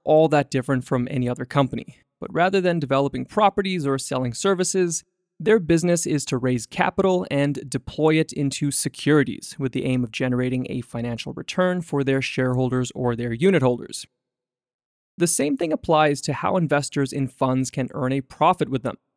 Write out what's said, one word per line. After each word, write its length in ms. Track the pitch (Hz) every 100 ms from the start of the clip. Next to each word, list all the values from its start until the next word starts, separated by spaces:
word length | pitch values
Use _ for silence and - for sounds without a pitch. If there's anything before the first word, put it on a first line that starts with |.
all 240 | - 156 160
that 220 | 147 139
different 340 | 135 123 131
from 240 | - 131 123
any 180 | 135 123
other 160 | 123
company, 520 | 127 143 135 - - - _ _
but 120 | -
rather 280 | 156 180 196
than 180 | 180 170
developing 460 | 135 135 139 123
properties 600 | 127 - 202 - 190 185
or 140 | 139 135
selling 340 | - 131 127
services, 720 | 117 196 185 185 190 175 160 - _ _ _
their 180 | 160 226
business 480 | 160 165 175 170 -
is 180 | 147 -
to 120 | 127
raise 280 | 127 123 -
capital 600 | - - - 190 180 -
and 360 | 139 143 139 139
deploy 460 | 131 - - 156
it 180 | 156 156
into 380 | - 139 - 143
securities 840 | - - - 139 151 127 - - -
with 140 | 131
the 140 | 131 131
aim 180 | 127
of 80 | 120
generating 560 | - 131 123 127 127 127
a 120 | 123
financial 500 | 120 117 120 117 -
return 480 | - - - 180 180
for 240 | 165 143
their 180 | 135 135
shareholders 680 | 123 - 127 127 127 127 123
or 220 | - 123 117
their 160 | 120
unit 300 | 117 185 175
holders. 440 | 127 123 - - - _ _ _ _ _ _ _ _ _ _ -
The 80 | 170
same 320 | - 285 269
thing 120 | -
applies 520 | - - 156 151 147
to 100 | -
how 240 | 135 - 185
investors 560 | 160 143 143 143 135
in 160 | 143 135
funds 420 | - 131 131 131
can 200 | - 127
earn 180 | - 127
a 120 | 135
profit 480 | - - 160 180 127
with 140 | 127
them. 120 | 120 - _